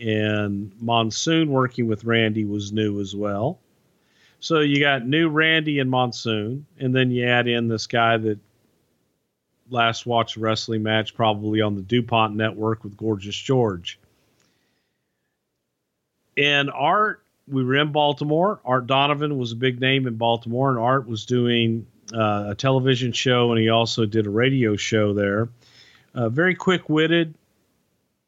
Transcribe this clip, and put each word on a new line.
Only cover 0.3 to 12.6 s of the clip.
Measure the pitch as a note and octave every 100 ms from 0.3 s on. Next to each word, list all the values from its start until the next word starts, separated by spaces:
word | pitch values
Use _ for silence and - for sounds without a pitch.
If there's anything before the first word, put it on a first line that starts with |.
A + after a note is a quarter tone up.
| G#2+ G#2 G2+ G#2 G#2+
Monsoon | A#2 A#2 A2 - E3 E3 D#3
working | C3+ B2 - A#2
with | G#2+
Randy | A2+ A2+ A2 G#2+
was | G#2 G#2 G2+
new | G#2+ G#2+ G2+
as | G2+
well. | G2+ G#2 G2+ B2+ F#3 _ _ _ _ _ _ _ _
So | - E3
you | D3 C#3+
got | C#3+ C#3 A#2+
new | D3+ E3
Randy | D3+ D#3+ D#3+ D#3 D3
and | B2+
Monsoon, | B2+ B2 - A#2 G#2+ G#2+ C3+ D3 _
and | C3
then | C3 B2+
you | B2 A#2+
add | B2 A#2+
in | A#2+ A#2
this | A2 -
guy | A#2+ A2+ A2+
that | A2 G#2 _ _ _ _ _ _ _ _ _ _ _ _ A#2
last | B2 A2+ A2+ A#2+
watched | A#2 G#2+ A2
a |
wrestling | A2 G#2+ - A2
match | G#2+ A2 G#2+ -
probably | A2 G#2 G#2+ G#2+
on | G#2+
the | G2+
DuPont | F#2+ B2 A#2 A#2 A2 G#2
network | A2 G2